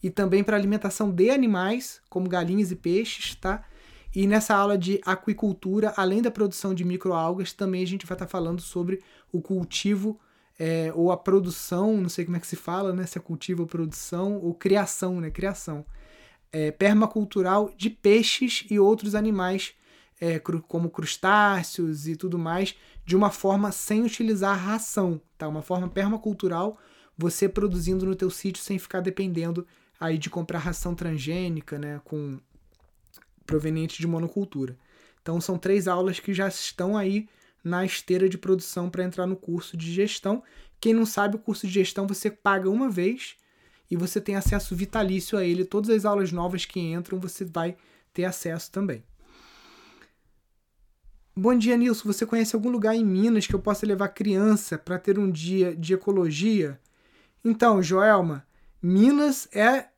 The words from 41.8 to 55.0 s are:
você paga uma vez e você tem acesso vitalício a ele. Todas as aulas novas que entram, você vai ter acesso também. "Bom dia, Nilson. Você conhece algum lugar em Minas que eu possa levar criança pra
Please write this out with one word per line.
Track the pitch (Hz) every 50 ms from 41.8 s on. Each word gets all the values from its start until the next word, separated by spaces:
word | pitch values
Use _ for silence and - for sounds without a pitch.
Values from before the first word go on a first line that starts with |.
| 185 185 - - 196
você | 196 202 - - 220
paga | 214 _ _ 208 196 190 185 190
uma | 202 226 269 262
vez | 202 175 175 185 240 262 - - - _ _ _ _ _ _ _ _ _ _ _
e | -
você | 175 175 175 - 214
tem | 202 - 202
acesso | 196 190 - - 202 196 - 190
vitalício | 170 196 190 - 220 214 190 185 190 175 - - 208
a | 185
ele. | 175 175 180 185
Todas | 185 - 202 208 220
as | 226 220 196
aulas | 208 202 208 196 180
novas | 165 175 170 180 180 180 -
que | - - 190
entram, | 170 165 160 170 175 - - 185
você | 185 185 - - 196
vai | 180 160 175 165 170 175 _ _ _ _ _ _ _ _
ter | - 175
acesso | 185 180 - - 175 160 165 - -
também. | _ 185 196 196 139 110 - _ - _ - _ - - - - - - - - - - - - - _ - _ _ _ _ _ _ _ _ _ _ _ _ _ _ _ _ _ _ _ _ - - - _ _ _
"Bom | - 190 226 254 247
dia, | 214 233 247 240
Nilson. | 240 247 226 214 - 208
Você | 202 - 233
conhece | 220 - 233 226 220 -
algum | 226 208 247
lugar | 247 240 202 220 220
em | 226 226
Minas | 208 190 185 202 233 233 214 190 -
que | -
eu | 190
possa | - - 208 202 -
levar | 214 202 185 202 196
criança | - - 208 208 196 185 202 220 214 208 208 - - 151
pra | - - 180 185